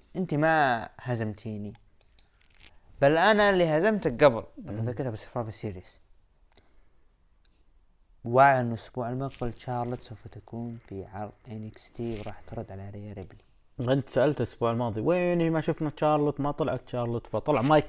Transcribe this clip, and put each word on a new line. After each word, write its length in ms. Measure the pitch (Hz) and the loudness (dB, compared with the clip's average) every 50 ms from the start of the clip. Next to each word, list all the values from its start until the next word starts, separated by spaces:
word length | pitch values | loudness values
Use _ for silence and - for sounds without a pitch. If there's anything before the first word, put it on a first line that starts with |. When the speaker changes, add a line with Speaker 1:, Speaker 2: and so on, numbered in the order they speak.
| _ _ - | _ _ -8
Speaker 1:
أنت 180 | 185 185 - 156 | -6 -4 -2 0
ما 560 | 143 156 160 160 156 143 131 120 113 - - - - | 0 2 2 2 2 2 2 0 0 -4 -8 -14 -10
هزمتيني، 760 | - 123 123 113 113 107 101 - - 110 107 104 104 101 - - _ _ _ _ _ _ _ _ _ _ _ _ _ _ _ - - - - - - - - - | -6 -4 -4 -4 -4 -6 -6 -8 -10 -10 -10 -8 -10 -12 -14 -16 _ _ _ _ _ _ _ _ _ _ _ _ _ _ _ -20 -20 -20 -20 -20 -20 -20 -2 2
بل 160 | 143 143 156 | 4 4 6
أنا 320 | 160 180 214 220 208 208 202 | 6 6 6 6 6 4 4
اللي 160 | 196 180 175 | 4 4 4
هزمتك 580 | 160 151 156 185 220 220 196 - 151 117 107 151 | 4 4 4 4 2 2 2 0 -2 4 6 6
قبل. 200 | 139 117 107 - - - 285 208 | 6 6 4 -2 -8 -14 -16 -12
طبعا 140 | 135 101 110 | -10 -8 -6
Speaker 2:
مم. 40 | 113 123 | -4 -4
Speaker 1:
ذكرتها 220 | 117 - 135 123 | -4 -4 -4 -4
بس 140 | 107 104 - | -6 -8 -10
في 260 | - - 127 113 110 | -8 -8 -6 -6 -6
سيريس. 500 | - - - 107 90 92 - - - - _ _ _ _ _ _ _ _ _ _ _ - _ _ _ - - _ _ _ _ _ _ _ _ _ _ _ _ _ _ _ _ _ _ _ _ _ _ _ _ _ _ _ - | -8 -10 -8 -10 -10 -10 -14 -18 -20 -20 _ _ _ _ _ _ _ _ _ _ _ -20 _ _ _ -20 -20 _ _ _ _ _ _ _ _ _ _ _ _ _ _ _ _ _ _ _ _ _ _ _ _ _ _ _ -6
وأعلن 460 | 113 120 131 139 139 135 127 120 117 | 2 6 8 8 8 8 6 2 0
الأسبوع 400 | 117 - - - - 127 117 117 | -2 -6 -8 -10 -8 -8 -6 -6
المقبل 440 | 127 131 139 131 - - 127 117 113 | -6 -6 -6 -8 -6 -6 -6 -6 -6
شارلوت 440 | - - 127 123 120 120 120 123 120 | -8 -8 -6 -6 -4 -4 -6 -6 -8
سوف 260 | - - 110 - - | -10 -14 -18 -18 -18
تكون 500 | 104 - 104 - - 113 117 117 120 113 117 - | -18 -18 -20 -16 -14 -12 -10 -10 -10 -12 -14 -14
في 180 | - 98 95 92 | -14 -12 -12 -12
عرض 260 | - - 101 107 101 - _ - | -12 -12 -12 -12 -12 -12 _ -16
إن 200 | 113 110 110 107 | -14 -12 -12 -12
إكس 240 | 107 110 - - - | -12 -14 -18 -20 -16
تي 280 | - - 117 117 113 104 | -12 -8 -8 -8 -8 -8
وراح 220 | 104 107 - - | -10 -12 -14 -14
ترد 300 | - - 113 117 104 101 | -14 -12 -12 -12 -10 -10
على 180 | 95 98 98 101 | -12 -14 -14 -14
ريا 240 | 101 104 101 107 101 | -14 -14 -14 -14 -12
ريبلي. 280 | 98 90 - - - - _ _ _ _ _ _ - | -14 -14 -14 -18 -20 -20 _ _ _ _ _ _ -4
Speaker 2:
أنت 300 | 123 120 135 143 127 - | 0 0 0 0 0 0
سألت 320 | - 131 127 151 143 - | 2 2 2 2 2 0
الأسبوع 300 | 117 - - - 117 117 | -2 -4 -4 -2 0 0
الماضي، 300 | 117 120 123 117 101 113 | 0 0 -2 -2 -2 -2
"وين 500 | 110 151 175 180 180 175 175 170 165 165 | 0 0 2 2 2 2 2 2 2 2
ما 100 | 165 156 | 0 0
شفنا 300 | 151 170 151 - 156 147 - | 0 -2 -2 -2 -4 -6 -2
شارلوت، 420 | - 160 151 151 147 147 147 131 - | 0 2 2 2 4 2 0 0 0
ما 120 | 139 147 | -2 -2
طلعت 380 | 143 - 156 131 131 123 - - | -2 -2 -2 -2 -2 -4 -6 -6
شارلوت." 380 | - 123 120 117 117 113 - | -6 -4 -2 -2 -4 -4 -4
فطلع 340 | - - 107 - 151 147 117 | -4 -6 -2 0 2 2 2
مايك 240 | 120 143 156 151 - | 4 6 6 4 4